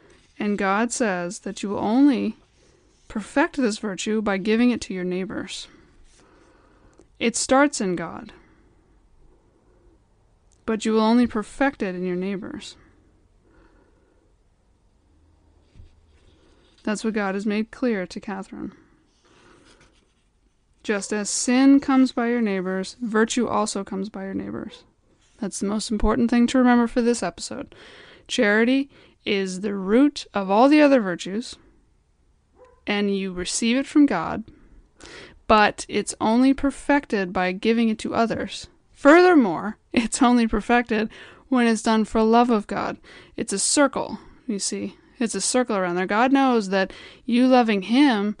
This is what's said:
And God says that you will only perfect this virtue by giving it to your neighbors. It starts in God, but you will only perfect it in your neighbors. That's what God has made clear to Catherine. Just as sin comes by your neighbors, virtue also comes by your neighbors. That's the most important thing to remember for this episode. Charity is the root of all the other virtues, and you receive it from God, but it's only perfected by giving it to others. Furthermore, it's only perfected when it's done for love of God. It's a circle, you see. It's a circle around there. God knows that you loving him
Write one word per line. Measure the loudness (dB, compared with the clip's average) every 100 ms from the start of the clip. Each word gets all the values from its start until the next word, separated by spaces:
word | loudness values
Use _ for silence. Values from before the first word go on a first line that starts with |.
| _ _ _ -8
And | -4 -2
God | 0 0 -2
says | -2 -2 -2 -6 -10
that | -12 -10
you | -8
will | -4
only | 0 4 4 2 -2 -8 _ _ _ _ _ _ -14
perfect | -12 -4 -2 0 0
this | -2 -2
virtue | -6 -6 -4 -2
by | -2 -2
giving | 0 2 2
it | 0
to | -4
your | -8
neighbors. | -4 -4 -6 -8 -10 -14 -16 -20 _ _ -20 _ _ _ _ _ _ _ _ _ _ _
It | -4 -2
starts | 2 4 4 0
in | -4
God, | -4 -8 -12 -18 -20 _ _ _ _ _ _ _ _ _ _ _ _ _ _ _ _ _ _ _ _ _ _ -6
but | -4
you | 0
will | 2
only | 4 4 2
perfect | -2 -8 -4 -4 -2
it | -6
in | -6
your | -6 -4
neighbors. | -4 -6 -10 -14 -16 -20 _ _ _ _ _ _ _ _ _ _ _ _ _ _ _ _ _ _ _ _ _ _ _ _ _ _ _ _ _ -20 -20 _ _ _ _ _ _ _ _ _
That's | -6 -4
what | -4
God | -4 -4 -4
has | -4
made | -4 -4
clear | -4 -2 -2
to | -6 -10
Catherine. | -12 -12 -12 -12 -14 -14 _ _ _ _ _ _ _ _ _ _ _ _ _ _ _ _ _ _ _ _
Just | -6 -6 -4
as | -6 -4
sin | -4 0 4 6 4
comes | 4 2 2
by | 0 -2
your | 0
neighbors, | -2 -2 -4 -6 -8 -10
virtue | -4 0 0 0 -2
also | -2 -4 -6
comes | -8 -8 -8
by | -10
your | -10
neighbors. | -8 -8 -10 -12 -16 _ _ _ _ _ _
That's | -10 -6
the | -4
most | -4 -4
important | -2 0 2 2
thing | 2 2
to | 4
remember | 4 4 2
for | 0
this | 0 0
episode. | -4 -8 -12 -12 -14 -18 -20 -20 -20 -20 -8
Charity | 0 2 4 4 2 -2 -10 _ _
is | -4 -4 -4 -6
the | -6
root | -6 0 4 4 0 -8
of | -6 0
all | 4 6
the | 6
other | 6 4
virtues, | 2 -6 -8 -8 -10 -16 _ _ _ _ _ _ _ _ _ _ -20 _ -6
and | -2 -2 -2
you | -4
receive | -8 -8 -2 0 0
it | 0
from | 4
God, | 4 2 -4 -6 -10 -18 -20 -20 _ _ -20 -20 -20 -16 2
but | 4 4 0 -6
it's | -6 -6 -4
only | 0 4 4
perfected | 2 -2 -4 0 0 0 -4 -4
by | -2 -4
giving | -2 0 0 0
it | -2
to | -4
others. | -2 -2 -2 -8 -12 -16 _ _
Furthermore, | 2 6 8 8 6 4 0 -6 -10 _
it's | -2 -2 2
only | 4 4 2
perfected | -2 0 0 0 -2 -4 -8 -20 -20 _
when | 0 2
it's | 2
done | 0 0
for | 0 2
love | 4 4 4
of | 0 -2
God. | -6 -6 -8 -14 -20 -18 -10
It's | -6
a | -4
circle, | 0 2 2 0 -8 -10 -16 -16 -8
you | -8
see. | -6 -8 -10 -14 _ -8
It's | -6
a | -4
circle | -2 -2 0 -2
around | -2 -2
there. | -2
God | 0 2
knows | 4 2 2 0
that | -2 -2 -6 -20 -14
you | -2 2 4
loving | 6 4 0
him | 0 4 4 4 -2 -6